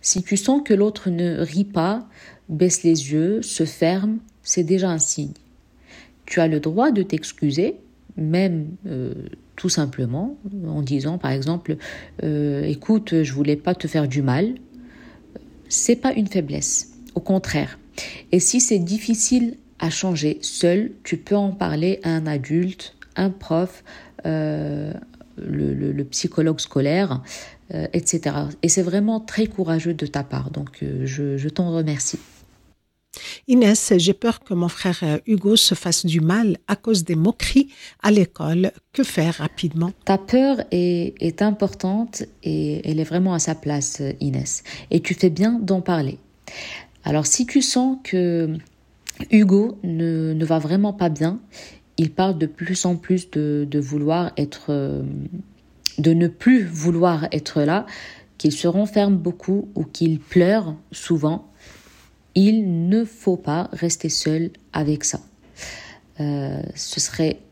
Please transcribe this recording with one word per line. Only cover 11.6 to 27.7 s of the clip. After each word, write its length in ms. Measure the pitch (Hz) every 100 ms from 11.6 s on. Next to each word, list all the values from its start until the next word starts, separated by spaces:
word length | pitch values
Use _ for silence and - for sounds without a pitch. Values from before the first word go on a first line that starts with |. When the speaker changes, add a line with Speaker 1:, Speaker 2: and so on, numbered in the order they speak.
| - 156 - - - -
Speaker 1:
euh, « 400 | 156 151 147 143 151
Écoute, 560 | 143 - 220 214 165
je 100 | 147
voulais 240 | 135 147 147
pas 200 | 175 180
te 100 | 156
faire 220 | 160 143
du 140 | 131
mal. » 340 | 135 127 214 254 - - - - - - - - - - -
C'est 280 | - - 240
pas 160 | 262
une 140 | 220 202
faiblesse, 680 | 190 147 147 - - - - -
au 60 | -
contraire. 580 | - 95 - - 147 - - - - - -
Et 100 | 180
si 200 | - 247
c'est 180 | - 202
difficile 800 | 170 214 - 220 - 254 233 - - _
à 100 | 165
changer 500 | - 190 165 151 151
seul, 500 | - - 175 185 226 -
tu 120 | - 165
peux 200 | - 202
en 160 | 196
parler 480 | 190 170 151 175 196
à 80 | 170
un 160 | 165 156
adulte, 680 | 147 127 160 180 185 - _ - -
un 140 | 190
prof, 520 | 190 - 165 185 - - - - - -
euh, 680 | 156 156 151 151 147 151 - - - - -
le, 360 | - 147 143
le, 200 | 139 143
le 120 | 143
psychologue 560 | 135 - 180 - 160 156
scolaire, 640 | - 143 139 170 196 135 131 - - - _